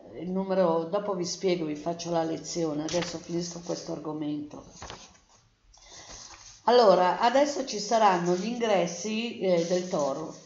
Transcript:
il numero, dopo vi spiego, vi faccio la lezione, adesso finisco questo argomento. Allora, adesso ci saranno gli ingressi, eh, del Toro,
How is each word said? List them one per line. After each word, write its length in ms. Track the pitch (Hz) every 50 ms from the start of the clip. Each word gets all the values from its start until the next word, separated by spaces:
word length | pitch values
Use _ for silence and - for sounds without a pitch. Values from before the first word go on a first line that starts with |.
| - - 104 123
il 100 | 160 180
numero, 540 | 185 190 196 190 190 185 185 170 165 165 165
dopo 300 | 160 170 208 202 208 196
vi 100 | 180 175
spiego, 400 | 175 - - - 190 175 170 165
vi 100 | 151 147
faccio 380 | 147 - 165 175 170 - 165 170
la 100 | 165 160
lezione, 640 | 160 160 143 - - - 175 165 156 147 147 151
adesso 340 | 160 165 175 170 - - 160
finisco 440 | - - 175 170 175 - - 170 -
questo 260 | - 165 160 - -
argomento. 760 | 165 156 151 156 151 156 151 147 151 147 147 147 - - - - - - - - - - - - _ _ _ _ _ _ _ _ _ _ _ _ _ - - - - - - - - - - - - - - - - - _
Allora, 520 | - 240 247 233 202 180 180 180 180 175 -
adesso 480 | 220 240 240 269 294 294 - - 262
ci 140 | - - 208
saranno 560 | 196 - 240 220 214 202 185 175 170 175 180
gli 100 | 185 196
ingressi, 960 | 226 240 240 226 220 208 185 170 170 - - - 214 214 220 233 233 - -
eh, 260 | 165 185 180 170 165
del 220 | 175 185 180 180 185
Toro, 560 | - 160 143 135 135 156 156 147 - - -